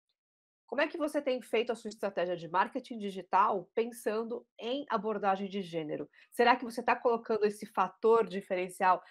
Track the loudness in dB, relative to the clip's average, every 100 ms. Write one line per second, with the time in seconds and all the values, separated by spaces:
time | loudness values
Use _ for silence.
0 | _ _ _ _ _ _ -8 -2 -2 -2
1 | -4 -2 -2 -4 -2 -2 0 -4 -8 -6
2 | -6 -2 -2 -4 -2 0 0 -2 -10 -8
3 | -8 -8 0 4 4 2 -2 -4 -4 -4
4 | -4 -4 -4 -8 -12 -10 -6 -6 -2 -2
5 | -2 -2 0 0 -2 -6 -6 -6 -4 -6
6 | -8 _ _ 2 4 4 2 -4 0 2
7 | 2 0 0 2 2 0 -6 -2 -2 2
8 | 4 6 4 -2 -4 -2 -2 2 4 4
9 | 0